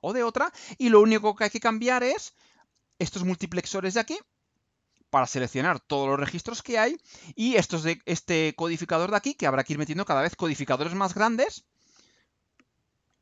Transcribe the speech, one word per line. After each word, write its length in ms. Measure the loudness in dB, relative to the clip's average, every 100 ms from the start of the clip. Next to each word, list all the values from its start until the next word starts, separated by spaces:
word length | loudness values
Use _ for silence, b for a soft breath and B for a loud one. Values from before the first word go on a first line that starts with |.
o 100 | -4
de 100 | -2
otra. 300 | -2 -2 -4 B B -2
Y 100 | 8
lo 120 | 8
único 340 | 8 6 2
que 100 | 0
hay 60 | -2
que 80 | 0
cambiar 460 | 0 0 0 2
es 280 | 0 -2 -8 b b b _ _ _ _
estos 240 | -6 -2
multiplexores 720 | -2 -2 -4 -4 -4 -4 -2
de 60 | -2
aquí 180 | -2 -6 -10 _ _ _ _ _ _ _ _
para 160 | 0 0
seleccionar 540 | -2 -4 0 0 -2
todos 280 | -2 -2 0
los 120 | 0
registros 420 | -2 -6 -10 -10
que 160 | -4 0
hay 180 | 2 0 B B -16
y 220 | -4 2 2
estos 260 | 2 -2
de, 180 | -2 -4 -4
este 480 | -6 0 0 0
codificador 560 | -2 -4 -4 -2 0 0
de 60 | -2
aquí, 180 | -2
que 140 | -2 0
habrá 160 | 0
que 80 | -2
ir 80 | -4
metiendo 240 | -2 -4
cada 180 | 0 0
vez 140 | 0 -2
codificadores 580 | -4 -4 -2 -2 -2
más 180 | -2 -2
grandes, 520 | 0 0 2 -2 -4 -20 _ b b b b b _ _ _ _ _ _ _ _ _